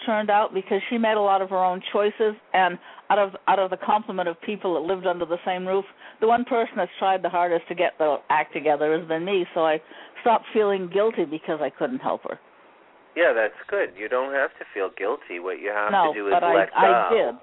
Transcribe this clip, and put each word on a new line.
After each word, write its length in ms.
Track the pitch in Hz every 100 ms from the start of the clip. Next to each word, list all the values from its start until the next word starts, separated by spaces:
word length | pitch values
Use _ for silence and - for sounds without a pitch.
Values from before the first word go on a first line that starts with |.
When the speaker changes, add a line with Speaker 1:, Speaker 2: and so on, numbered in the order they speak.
| -
Speaker 1:
turned 240 | 214 214
out, 240 | 208 220
because 280 | 190 190 196 -
she 80 | 233
made 180 | 226 220
a 40 |
lot 200 | 202 196
of 80 | 190
her 140 | 190
own 180 | 185 180 -
choices, 440 | 214 208 208 220 214 _
and 240 | 185 180 175 - - -
out 80 | 196
of, 140 | 202 185 -
out 100 | 190
of 140 | 190
the 60 | 180
complement 500 | - 214 220 190 175
of 100 | 170
people 340 | - 208 196 165
that 60 |
lived 260 | 160 190 180
under 180 | 175 165
the 120 | 175 -
same 200 | 180 185
roof, 200 | 190 190 - - -
the 60 | 220
one 160 | 233 -
person 280 | 233 226 -
that's 140 | 180 -
tried 240 | 196 190
the 60 | 175
hardest 380 | 175 175 165 -
to 60 | 175
get 180 | 170 -
the 200 | 151 139 -
act 240 | 151 156
together 420 | 160 147 147 151 160
has 80 | 170
been 180 | 160 175
me, 220 | 202 175 175
so 60 |
I 200 | 160 156 - - - -
stopped 240 | - 220 -
feeling 360 | - 208 196 180
guilty 320 | 190 220 226 165
because 340 | 156 - 160
I 100 | 151
couldn't 280 | - 147 127
help 220 | 117 - -
her. 80 | - _ _ - - _ _ _ 156
Speaker 2:
Yeah, 140 | 165
that's 220 | 117 107 - -
good. 240 | 202 143 95
You 140 | 107
don't 240 | 127 135
have 160 | 139 143 -
to 80 | -
feel 160 | 104 95 -
guilty. 400 | 98 143 - 87
What 240 | 90 82
you 80 | 95
have 220 | 104 104
Speaker 1:
No, 160 | 202 160
Speaker 2:
to 80 | 127
do 100 | 101
is 40 |
Speaker 1:
but 100 | 175
I, 220 | 175 170 95
Speaker 2:
let 40 |
Speaker 1:
I 160 | - -
Speaker 2:
go. 240 | 117 104
Speaker 1:
did. 200 | 226 143 -